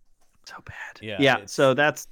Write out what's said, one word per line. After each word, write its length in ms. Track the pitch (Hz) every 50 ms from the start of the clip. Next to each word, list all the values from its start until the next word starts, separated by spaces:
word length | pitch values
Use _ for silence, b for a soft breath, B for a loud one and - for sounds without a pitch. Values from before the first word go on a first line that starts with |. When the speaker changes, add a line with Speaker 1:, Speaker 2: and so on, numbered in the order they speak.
| _ _ _ _ _ _ _ _ _
Speaker 1:
So 100 | - - - -
bad. 340 | - - - - - - -
Speaker 2:
Yeah, 160 | 104 110 101 147
Speaker 1:
Yeah, 180 | 139 131 123 110
Speaker 2:
it's 140 | 101 - -
Speaker 1:
so 200 | - 143 135 127
that's, 320 | 143 147 151 143 - - -